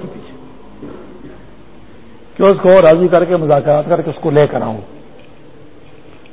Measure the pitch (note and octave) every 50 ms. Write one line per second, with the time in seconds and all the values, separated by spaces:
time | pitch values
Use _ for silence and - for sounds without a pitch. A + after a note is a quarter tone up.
0 | - - - - - - - - - - - - - - - - - - - -
1 | - - - - - - - - - - - - - - - - - - - -
2 | - - - - - - - - F#3 G3 G3 D#3 - F3+ F#3 F#3+ E3+ D#3 D#3+ E3+
3 | F3+ F3 F3+ E3+ F3 E3+ F3+ E3+ D#3 D3 D3 C#3+ A#2+ D3 D3 D3+ D3 - E3+ D#3+
4 | D#3 D#3 C#3 - - E3 C#3+ D3 D3 C3+ C#3 B2 A2 A#2 A2 G#2 G2 - - -
5 | - - - - - - - - - - - - - - - - - - - -
6 | - - - - - -